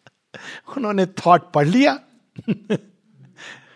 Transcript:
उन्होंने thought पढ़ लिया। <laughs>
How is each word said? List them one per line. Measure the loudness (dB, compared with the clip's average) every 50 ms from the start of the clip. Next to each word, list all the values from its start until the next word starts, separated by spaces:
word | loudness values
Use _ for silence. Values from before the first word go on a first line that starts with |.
| _ -20 _ _ _ _ _ -20 -20 -20 -20 -20 _ -14 -12 -8
उन्होंने | -6 -4 -2 -2 -2
thought | -4 -4 0 4 6 6 4 4 -2
पढ़ | -2 -2 0 2
लिया। | 2 2 2 2 0 -2 -10 _ _ _ _ _ _ -16 -8 -8
<laughs> | -8 -8 -6 -8 -8 -8 -8 _ _ _ _ _ _ _ -20 -20 _ _ -20 -20 -20 -20 _ _ _